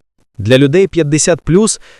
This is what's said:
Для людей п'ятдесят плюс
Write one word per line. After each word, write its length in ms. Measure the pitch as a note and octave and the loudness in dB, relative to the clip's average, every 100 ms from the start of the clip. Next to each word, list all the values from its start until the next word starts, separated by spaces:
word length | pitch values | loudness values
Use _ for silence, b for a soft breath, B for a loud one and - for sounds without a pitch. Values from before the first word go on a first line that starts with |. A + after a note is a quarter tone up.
| _ _ _ - | _ _ _ -10
Для 180 | G2+ C3 | 0 2
людей 300 | C#3 E3+ G3 | 2 2 0
п'ятдесят 540 | E3+ D3 D3+ - E3 | -2 -2 -2 -2 -4
плюс 400 | - E3+ A3 - b | 0 0 0 -4 b